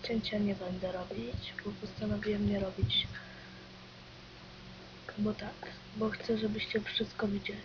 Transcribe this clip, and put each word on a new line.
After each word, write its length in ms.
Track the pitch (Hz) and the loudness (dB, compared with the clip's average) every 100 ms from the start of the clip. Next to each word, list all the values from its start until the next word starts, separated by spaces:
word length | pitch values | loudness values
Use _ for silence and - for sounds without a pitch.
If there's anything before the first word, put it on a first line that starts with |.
Cięcia 340 | - 233 208 214 | 2 2 2 4
nie 180 | 202 190 | 4 4
będę 360 | 180 185 185 | 0 0 0
robić, 600 | 180 180 196 233 254 - - - | 0 -2 -2 -2 -4 -4 -6 -6
bo 60 | |
postanowiłem 760 | 208 214 - 214 208 214 208 202 | -4 -6 -2 2 2 4 4 6
nie 100 | 202 | 6
robić. 480 | 190 190 190 - - - - - - - - - - - - - - - - - - - - - - - | 2 4 4 6 4 -2 -10 -12 -12 -14 -14 -14 -14 -16 -16 -14 -14 -14 -14 -14 -14 -14 -14 -12 -10 0
Bo 160 | 208 | 0
tak, 220 | 208 214 - - - - 214 | 2 -4 -6 -10 -10 -10 0
bo 140 | 220 | 0
chcę, 280 | 208 - 220 | 0 2 4
żebyście 440 | 214 214 - 220 | 4 2 2 0
wszystko 460 | 214 - 214 - 214 | 2 0 0 2 2
widzieli. 320 | 202 - 202 | 2 0 -6